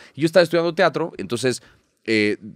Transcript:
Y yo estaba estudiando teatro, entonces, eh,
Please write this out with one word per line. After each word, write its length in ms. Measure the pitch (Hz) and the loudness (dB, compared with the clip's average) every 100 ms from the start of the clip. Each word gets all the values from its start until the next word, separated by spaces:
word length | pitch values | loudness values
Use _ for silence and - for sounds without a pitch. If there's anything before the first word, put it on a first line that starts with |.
| - | -16
Y 60 | - | -4
yo 60 | 160 | 2
estaba 180 | 180 | 4
estudiando 280 | 165 170 170 165 | 4 2 -2 0
teatro, 360 | 175 151 170 - | 0 0 -6 -8
entonces, 420 | - 117 127 117 - _ _ _ - | -6 -2 -2 -2 -8 _ _ _ -2
eh, 280 | 110 104 101 101 | 0 0 -2 -8